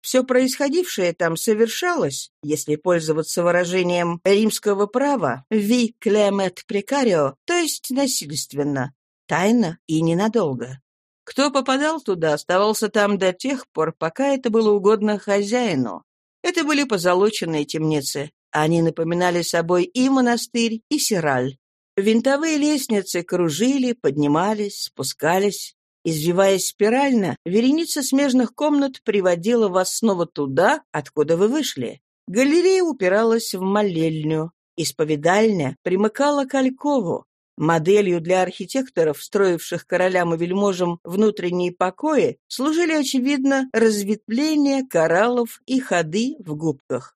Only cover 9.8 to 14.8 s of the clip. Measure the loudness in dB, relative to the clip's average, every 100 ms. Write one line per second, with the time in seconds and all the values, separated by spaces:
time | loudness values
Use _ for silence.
9.8 | -4 0 2 2 0 0 -2 -4 -8 -14
10.8 | _ _ _ _ -10 -2 0 0 0 0
11.8 | 0 -2 -4 -2 0 -2 0 2 2 0
12.8 | -2 0 2 2 0 0 -6 -6 -6 -2
13.8 | -2 -2 -6 -2 0 0 0 2 4 4